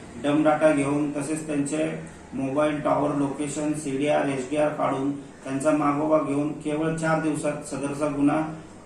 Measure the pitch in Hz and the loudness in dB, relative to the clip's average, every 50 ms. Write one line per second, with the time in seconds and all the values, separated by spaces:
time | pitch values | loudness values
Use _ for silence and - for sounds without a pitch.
0 | - - - - - 143 147 156 156 156 151 151 156 156 147 139 139 143 147 147 | -16 -16 -12 -4 0 2 2 4 4 4 4 6 6 6 6 4 2 2 0 0
1 | 147 143 147 147 139 151 156 - - 151 147 143 143 - 151 156 156 160 - - | 0 0 -2 -4 -4 -4 -4 -4 -4 -4 -2 -2 0 0 0 0 0 -2 -2 -6
2 | - - - - - - - 135 135 135 135 147 151 151 147 143 - 147 151 147 | -10 -12 -16 -16 -16 -10 -6 -4 -4 -2 0 2 2 2 0 0 0 2 2 2
3 | 147 143 143 143 143 139 - - 147 139 - 151 151 151 147 - - 139 135 135 | 2 0 2 0 0 0 -2 -4 -4 -4 -4 -2 -2 -2 -2 -2 -2 -4 -2 0
4 | 147 147 151 151 143 143 135 127 123 - 151 151 151 147 135 123 - 135 135 135 | 2 2 2 2 2 0 -2 -2 -4 -2 0 2 2 0 0 0 0 0 0 0
5 | 135 143 139 - - - - - - 135 135 135 143 156 151 147 143 143 143 147 | -2 -2 -2 -4 -8 -14 -18 -12 -8 -6 -4 0 2 2 2 4 2 2 2 2
6 | 156 156 156 151 139 135 139 143 147 151 - - - 151 151 156 160 160 160 - | 2 4 4 4 4 2 0 0 0 -2 -4 -4 -4 -4 -2 0 0 0 -2 0
7 | 160 160 160 156 156 156 143 - 151 147 143 - - - 139 127 139 147 143 143 | 0 2 2 2 2 0 -2 0 -2 -2 -2 -4 -8 -8 -8 -6 -4 -4 -2 -2
8 | 151 147 139 143 143 143 156 156 156 160 - - - - - - - | -2 -2 0 4 4 4 4 4 2 0 -6 -10 -14 -16 -18 -16 -14